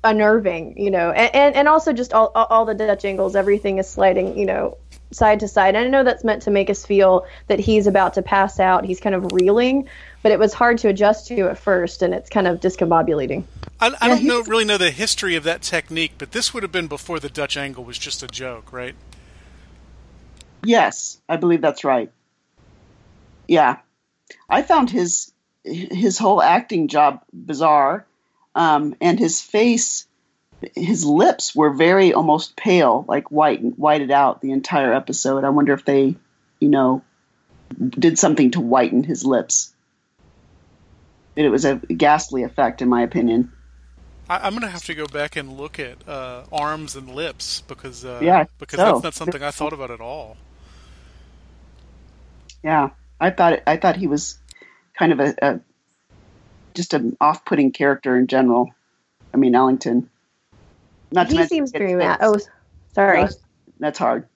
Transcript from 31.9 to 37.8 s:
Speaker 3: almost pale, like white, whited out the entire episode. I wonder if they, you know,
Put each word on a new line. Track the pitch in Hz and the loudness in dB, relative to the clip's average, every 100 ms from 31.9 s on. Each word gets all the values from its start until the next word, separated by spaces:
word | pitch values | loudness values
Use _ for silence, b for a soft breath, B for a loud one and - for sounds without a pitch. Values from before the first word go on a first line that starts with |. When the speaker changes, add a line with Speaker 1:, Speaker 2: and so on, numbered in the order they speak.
| 190 185 | 6 4
Speaker 3:
almost | - 160 151 - - | 4 2 0 -2 -6
pale, | 226 180 139 117 - | 0 4 4 2 0
like | 139 - | -4 -2
white, | 151 151 117 117 120 | 0 2 0 -4 -2
whited | 151 151 135 | 0 0 2
out | 139 139 - | 2 2 0
the | 135 | -4
entire | 135 131 160 135 | -4 -2 -2 0
episode. | 127 131 - 135 135 | 0 -2 -6 -2 -2
I | 135 | 0
wonder | 147 139 | 2 2
if | 143 - | 0 2
they, | 139 135 170 _ _ _ _ | 2 2 -2 _ _ _ _
you | 147 | 2
know, | 139 131 131 _ _ _ _ _ _ _ - | 2 2 0 _ _ _ _ _ _ _ -6